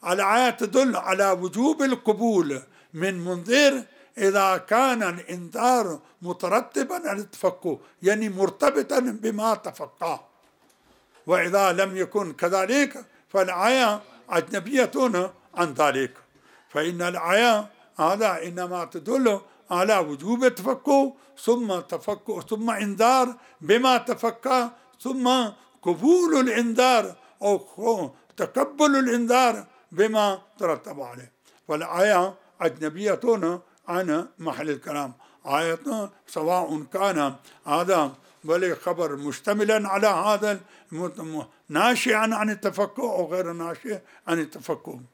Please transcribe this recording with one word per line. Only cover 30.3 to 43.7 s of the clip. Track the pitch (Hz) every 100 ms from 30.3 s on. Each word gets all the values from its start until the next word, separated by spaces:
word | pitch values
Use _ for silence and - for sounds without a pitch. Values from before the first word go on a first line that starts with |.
| 190 _ _
ترتب | 180 143 - 151
عليه. | 127 120 127 _ _ _ -
والآية | 156 165 170 202 190 185 196 _ _
أجنبية | 170 - 156 156 208 185 247 226 165 175 _ _ -
عن | 175 185 151 175 _
محل | 165 127 151
الكلام، | 139 - 147 139 127 _ _ -
آية | 139 165 165 285 226 196 _ _
سواء | - 156 180 - 151 143
كان | 190 196 175 139 131 - - -
هذا | 147 180 185 143 135 _ _
بل | 151 170 185 151
خبر | - 175 165 143
مشتملًا | 143 131 - 208 208 220 208
على | 196 214
هذا | 185 196 208 208 202 175 - _
المت-، | 160 175 -
م-، | 160 160 - _ _
ناشئًا | 151 214 247 247 214 220
عن | 220 214
التفقه | 208 202 185 196 -
أو | 247 190 165
غير | 175 175
ناشئ | 170 165